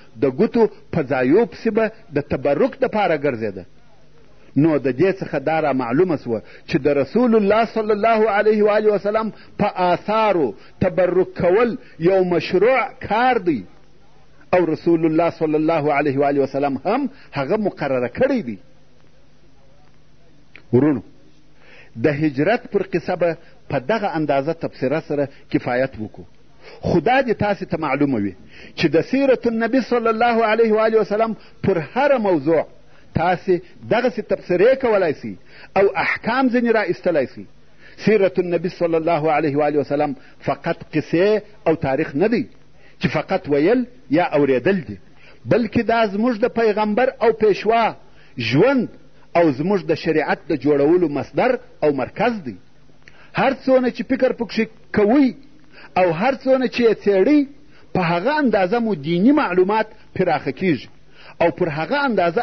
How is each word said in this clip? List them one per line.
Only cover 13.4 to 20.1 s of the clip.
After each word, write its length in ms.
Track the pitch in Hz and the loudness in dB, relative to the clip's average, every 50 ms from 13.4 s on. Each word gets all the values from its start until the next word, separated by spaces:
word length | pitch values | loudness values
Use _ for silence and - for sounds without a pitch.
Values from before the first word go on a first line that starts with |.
| 180 175 147 110 90 - - - - - - - - - - - - - - - - - - | 0 -2 -2 -2 -6 -12 -18 -20 -20 -20 -20 -20 -20 -20 -20 -20 -20 -20 -20 -20 -4 0 0
او 120 | 180 175 | 2 2
رسول 400 | 160 156 - - 175 170 160 165 | 0 -2 -2 0 2 2 2 2
الله 240 | 165 156 160 170 165 | 2 2 2 0 0
صلی 240 | 165 - 165 156 151 | -2 -2 -2 -2 0
الله 380 | 151 156 160 165 160 143 151 | 0 0 0 0 0 0 0
علیه 260 | 143 143 147 147 131 135 | 0 0 0 0 0 2
و 60 | 143 | 0
آله 160 | 143 143 139 | 2 2 0
وسلم 340 | 135 135 - 139 143 139 135 127 - | 0 0 -2 -2 -2 -2 -2 -4 -2
هم 220 | 175 220 269 294 - - - - - | -2 -2 -2 -2 -6 -8 -14 -20 -10
هغه 240 | - 143 139 131 202 | -6 -6 -4 -2 -2
مقرره 520 | 220 208 180 - - 160 139 135 127 123 117 | -2 -2 -4 -4 -4 -4 -2 -2 -2 -2 -4
کړی 320 | - - - 277 277 240 160 120 | -2 -2 0 0 0 -2 -4 -6
دی. 100 | 104 92 - - - - - - - - - - - - - - - - - - - - - - - - - - - - - - | -10 -12 -16 -20 -20 -20 -20 -20 -20 -20 -20 -20 -20 -20 -20 -20 -20 -20 -20 -20 -20 -20 -20 -20 -20 -20 -20 -20 -20 -20 -20 -20